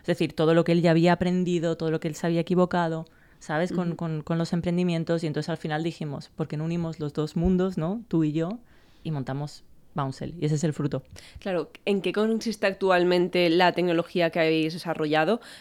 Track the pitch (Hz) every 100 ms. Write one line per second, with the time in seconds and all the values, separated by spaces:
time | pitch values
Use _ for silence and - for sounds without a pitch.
0 | - 170 156 - 156 165 165 170 165 165
1 | 175 175 180 180 180 175 165 165 160 160
2 | 165 147 170 170 165 180 180 175 170 160
3 | 165 - - - - 156 180 175 170 160
4 | 170 156 - 165 165 175 175 175 180 165
5 | 160 170 165 147 151 160 160 151 165 160
6 | 151 139 - - 160 151 160 175 165 156
7 | 147 156 151 170 175 185 190 180 160 226
8 | - 165 151 151 165 240 - - _ -
9 | 165 147 127 135 147 - - - - 156
10 | 135 - 135 165 151 151 160 143 143 131
11 | - - - - 202 175 - - - 202
12 | 180 190 220 226 226 208 202 190 190 180
13 | 175 180 180 180 170 170 180 170 180 170
14 | 170 180 165 170 160 160 156 175 170 160
15 | 156 156 160 240 - -